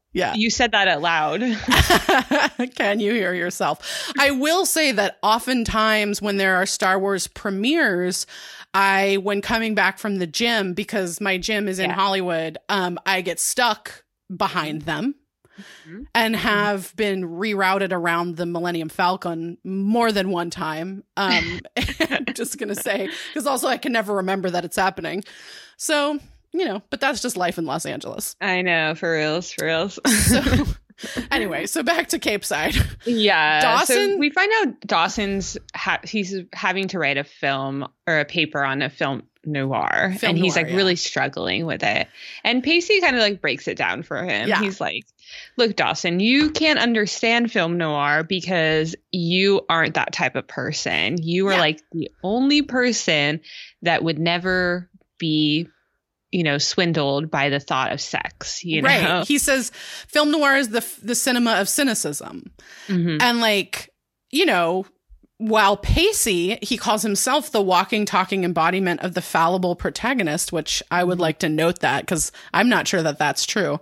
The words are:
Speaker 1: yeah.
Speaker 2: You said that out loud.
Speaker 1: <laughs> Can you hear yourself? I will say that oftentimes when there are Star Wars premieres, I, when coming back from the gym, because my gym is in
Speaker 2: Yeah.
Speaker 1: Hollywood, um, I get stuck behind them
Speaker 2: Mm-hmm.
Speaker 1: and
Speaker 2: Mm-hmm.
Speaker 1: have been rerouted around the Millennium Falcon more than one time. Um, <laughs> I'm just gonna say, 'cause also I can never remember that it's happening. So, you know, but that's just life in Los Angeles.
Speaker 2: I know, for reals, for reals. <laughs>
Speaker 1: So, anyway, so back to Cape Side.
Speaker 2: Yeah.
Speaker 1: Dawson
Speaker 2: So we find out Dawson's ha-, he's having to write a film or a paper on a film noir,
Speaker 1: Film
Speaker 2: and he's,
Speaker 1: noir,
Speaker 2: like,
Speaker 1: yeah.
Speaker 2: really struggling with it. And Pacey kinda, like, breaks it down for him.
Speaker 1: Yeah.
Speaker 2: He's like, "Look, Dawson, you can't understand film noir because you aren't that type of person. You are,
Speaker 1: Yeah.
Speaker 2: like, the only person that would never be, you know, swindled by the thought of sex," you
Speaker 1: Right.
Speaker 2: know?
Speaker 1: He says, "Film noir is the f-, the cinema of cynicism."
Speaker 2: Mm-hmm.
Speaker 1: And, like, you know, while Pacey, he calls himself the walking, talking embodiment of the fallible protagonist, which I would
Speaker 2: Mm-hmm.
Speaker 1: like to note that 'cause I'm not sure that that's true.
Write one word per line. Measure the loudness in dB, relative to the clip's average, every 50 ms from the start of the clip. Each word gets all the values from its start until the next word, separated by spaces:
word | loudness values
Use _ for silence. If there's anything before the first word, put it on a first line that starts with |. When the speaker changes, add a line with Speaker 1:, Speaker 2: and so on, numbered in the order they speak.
| _ _
Speaker 1:
yeah. | -4 -4 -2 -2 0
Speaker 2:
You | 0 0 0
said | 2 0 2 2
that | 2 2 4 2
out | 2 2
loud. | 0 0 2 2 0 0 -2 -2
Speaker 1:
<laughs> | -2 -2 -2 -2 0 2 2 4 4 4 4 4 4 4 2 2 2 2 2 2 2 0 0 -4 -6 -4 -4
Can | -2 0 0 0 0
you | 0 0
hear | 0 0 0 -2 -2
yourself? | -2 -4 -4 -4 -2 -2 -2 -2 -4 -6 -10 -8 -8 -8 -4 0 2
I | 2 4
will | 4 2 2 2 2 2 2
say | 2 2 2 2 2
that | 2 2 0 0 -2 _
oftentimes | 2 2 2 2 2 0 0 0 0 0 0 2 4 4 4 4 2 0 -2 -2
when | -2 -2 0
there | 2 2 2 2
are | 2 2
Star | 0 0 0 2 2 2 2
Wars | 2 0 0 -2 -4
premieres, | -8 -8 -6 -6 -4 -2 0 0 2 2 2 2 2 2 0 0 0 -2 -4 -6 -8 -12 -18 -18 -18 -18 -20 -12 -4 0
I, | 2 4 4 4 4 2 2 2 0
when | 0 -2 -2 -2
coming | 0 0 0 0 0 0 2
back | 2 2 2 0 -2
from | -4 -4 -2 -2
the | -4
gym, | -4 -2 -2 0 0 0 0 0 -2 -4
because | -4 -6 -4 -2 -2 -2 -4 -4 -4
my | -2 -2 -2 -2
gym | -2 -2 -2 -2 -2
is | -2 -2 -2
in | -2 -2
Speaker 2:
Yeah. | 0
Speaker 1:
Hollywood, | 0 0 0 0 0 0 -2 -2 -2 -2 -4 -8 -10 -6 -2
um, | -2 0 0 -2 -4 -2 -2
I | 0 0 0
get | 0 -2 -4 -2
stuck | -4 -2 0 2 2 2 0 -2 -8 -16 -18 -20 _ _ _ _ _ -10 -4
behind | -2 -2 0 0 -2 -4 -4 -6 -6
them | -6 -4 -4 -2 -2 -4 -4 -6 _ _ _ _ _ _ _ -20 -20 -20 -20 -20 -20 -18
Speaker 2:
Mm-hmm. | -18 -16 -10 -2 0
Speaker 1:
and | 2 2 2 0
Speaker 2:
Mm-hmm. | 0 0
Speaker 1:
have | 2 2 2 2 2 0 -2 -4 -6 -4
been | -2 0 0 0 -2
rerouted | -4 -6 -6 -4 -2 -2 0 2 2 2 2 2 0 0
around | -2 0 0 2 2 0 0 -2 -4
the | -4 -4
Millennium | -4 -2 -2 -2 -2 -2 -4 -4 -4
Falcon | -2 0 0 0 0 0 -4 -6 -6 -6 -6 -8 -10 -12 -10
more | -6 -4 -2 0 2 2 2 2 2
than | 2 0 0 0
one | -2 -2 -2 -4
time. | -6 -6 -6 -6 -6 -6 -8 -8 -10 -12 -16 _ _
Um, | -2 0 2 2 0 0 -2 -6 -8 -12 -8
<laughs> | -6 -6 -6 -4 -2 -2 -2 -2
I'm | -2 -4 -4 -6 -6
just | -6 -6 -8 -6 -6
gonna | -6 -6 -6
say, | -4 -4 -4 -2 -2 -4 -6 -8 -10 -12 -10
'cause | -8 -4 -2
also | -2 -2 0 0
I | -2 -2 -2
can | -2 -2
never | 0 0 0 0 -2
remember | -2 0 0 -2 0 -2 -2
that | -2 -2 -4
it's | -2 -2
happening. | 0 0 0 0 -2 -6 -6 -6 -6 -8 -10 -14 -20 -20 -20 -20 -20 -20 -20 _ -8
So, | -4 -2 0 0 0 0 -2 -4 -8 -14 -20 _ _ _
you | -4 -2 -2
know, | -2 -2 -6 -6 _
but | -6 -2
that's | -2 -2 0 -2
just | -4 -4 -2 0
life | -2 -2 -2
in | -2 -4
Los | -2 -4 -4 -4
Angeles. | -6 -8 -8 -8 -10 -8 -8 -8 -10 -8 -4
Speaker 2:
I | -2 -2 0 0
know, | 2 2 2 2 2 0 -2
for | -2 -2 0 0
reals, | 0 0 0 0 -2 -4 -6
for | -6 -4 -2
reals. | 0 0 0 -2 -4 -6 -2 0
<laughs> | 2 2 2 4 4 2 4 4 2 2 2 2 0 -4 -6 _ -20 _ -16
Speaker 1:
So, | -14 -10 -8 -8 -4 -2
anyway, | -2 -2 -2 -2 -4 -6 -6
so | -4 -4 -2
back | 0 0 0 0 0 0
to | -2 -2
Cape | 0 -2 -2 -2 -2
Side. | -4 -2 0 0 2 2 2 0 0 -4 -6 -4
Speaker 2:
Yeah. | -2 2 4 4 4 4 4 4 4 4 4
Speaker 1:
Dawson | 4 6 4 4 4 4 4 4 4 2
Speaker 2:
So | 2
we | 2 0 2
find | 2 2 2 2 2 2
out | 2 0 -2 -6
Dawson's | -4 0 2 2 2 2 0 -2 -2 -2 -2 -4 -4 -6 -8 -12 -12 -14 -12
ha-, | -6 -2 -2 -2 -2 -4
he's | -4 -2 -2 -2 -2 -6 -8 -10 -10 -8
having | -4 -2 -2 0 0 -2 -2
to | -2 -2
write | -2 0 0 -2
a | -4
film | -6 -8 -4 -2 -2 0 -2 -2 -4 -4 -6 -6 -8 _ _ _
or | 0 0 0
a | 0
paper | 0 0 -2 -2 0 -2 -2 -2
on | -2 0 -2
a | -2 -4
film | -2 -2 -2 -2 -2 -4 -8 _ _ _ -8
noir, | -6 -4 -2 -2 -2 0 0 0 0 0 0 0 0 0 0
Speaker 1:
Film | 0 2
Speaker 2:
and | 2 2
he's, | 2 2 2
Speaker 1:
noir, | 0 0
Speaker 2:
like, | 0
Speaker 1:
yeah. | 0 2
Speaker 2:
really | 2 2 0
struggling | 0 -4 -4 -2 -2 -2 -2 -4 -4 -4 -2 -2 -2 -2
with | -2 -4 -2
it. | 0 0 0 0 -2 -4 -8 -16 -18 -18 -12 -4 -2
And | 0 0 0
Pacey | 2 2 2 2 2 2 2 2
kinda, | 4 2 4 2
like, | 2 2 0 -2
breaks | -2 -4 -4 -4 -4 -6
it | -4
down | -2 -2 -2 -2 -4
for | -6 -6 -8 -6 -4
him. | -2 -2 -2 0 0
Speaker 1:
Yeah. | 0 2
Speaker 2:
He's | 0 -2 -4 -4
like, | -6 -6 -6 -8 -10 _ _ _ -20 -20 -18 -18 -18 -8 _ 0
"Look, | 0 0 2
Dawson, | 0 0 0 0 -2 -2 -2 0 2
you | 2 4 4 4 4 2
can't | 0 0 2 2 2 2
understand | 2 2 2 0 0 -2 -2 -2 0 0 2 2 0 0
film | 0 0 0 0 0
noir | 0 -2 -2 0 0 0 2 2 0 0
because | -2 -4 -4 -2 -2 0 2 2 2 2 2 0 -2 -4 -10 _ _
you | -4 -2 0 2 2 4 4 4 4 2 2 2
aren't | 2 2 2 0 0
that | -2 -2 -2
type | -2 -2 -2 -2 -2
of | -4 -8 -6
person. | -8 -6 -6 -4 -4 -4 -4 -2 0 0 0 0 -2 -2
You | -2 0 0 0 2 2
are, |
Speaker 1:
Yeah. | 4 4
Speaker 2:
like, | 4 2 2 -2 -6 _
the | -8 -6 -6 -8 -8 _ -4
only | -2 0 2 2 2 2 2
person | 0 0 0 0 2 2 0 0 0 2 2 2 2 0 0 -2 -6 -12 -18 -18 -20 -20 -16 _
that | 0 0 2 2
would | 2 0 0 0
never | 0 0 0 0 0 0 0 0 0 0 -2 -4 -6 -12 -20 _ _ _ _ -6
be, | -2 0 0 2 2 2 0 0 -2 -6 _ _ _ _ _ _ _ _ _ _ _ _
you | 0 2
know, | 2 2 2 2
swindled | 0 0 0 2 2 2 2 2 2 2 0 0 -2 -2
by | 0 0 2 2
the | 0 0
thought | -2 0 0 0 0 0
of | -2 -4
sex," | -6 -6 -4 -6 -6 -8 -10 -12 -10 -10 -10 -8 -4
you | -2 0 2
Speaker 1:
Right. | 2 4 4 4
Speaker 2:
know? | 2 2 2 0 0
Speaker 1:
He | 0 0 2
says, | 2 2 2 0 0 -4 -10 -14 -16 -16 -16 -16 -10 -2
"Film | 0 2 2 4
noir | 2 4 4 4 4
is | 2 2 0
the | -2 -4
f-, | -4 -6 -10 -10
the | -6 -4 -2
cinema | 0 0 0 2 2 2 2 2 2
of | 2 0
cynicism." | 0 0 2 2 0 0 -2 -4 -6 -8 -10 -12 -14 -14 -16 -18 -20 -20 -20 -20 -20 -14 -6 -2
Speaker 2:
Mm-hmm. | 0 0 2 2 2 2
Speaker 1:
And, | 2 2 2 2
like, | 2 2 2 2 0 -4 -8 -12 -12 -14 _ _ _ _ _ _ _ _
you | 0 2 2
know, | 4 4 4 2 2 0 -2 -4 -8 _ _ _ _ -20 -20 _ _ _ -6
while | -2 2 4 4 6 4 4
Pacey, | 2 2 2 4 4 4 4 2 2 0 2 2 2 0 0 -2 -4
he | -4 -4 -4 -2
calls | 0 0 0 2
himself | 0 0 0 0 2 2 0 0 0 0
the | 0 0
walking, | 2 4 4 4 4 2 0 0 0
talking | 2 2 0 2 2 0 0
embodiment | 0 0 2 2 2 2 2 2 2 0 0 0
of | -2 -4
the | -4 -6
fallible | -4 0 2 2 4 4 2 2 0 0 -2
protagonist, | -2 -4 -4 -4 -2 -2 -2 0 0 0 0 -2 -2 -4 -4
which | -4 -4 -4 -4 -4 -6 -4 0
I | 0 2 2
would | 2 2
Speaker 2:
Mm-hmm. | 2
Speaker 1:
like | 0 0 0 0
to | 0 0
note | 2 2 2 0 2 2
that | 0 0 0 0 -2
'cause | -2 -2 -2 -2 -4 -6 -12 -10 -2 0
I'm | 2 4 4
not | 4 2 2 0
sure | 0 0
that | 0 0 0 0
that's | 0 0 0 0 -2
true. | -2 0 0 0 0 0 -2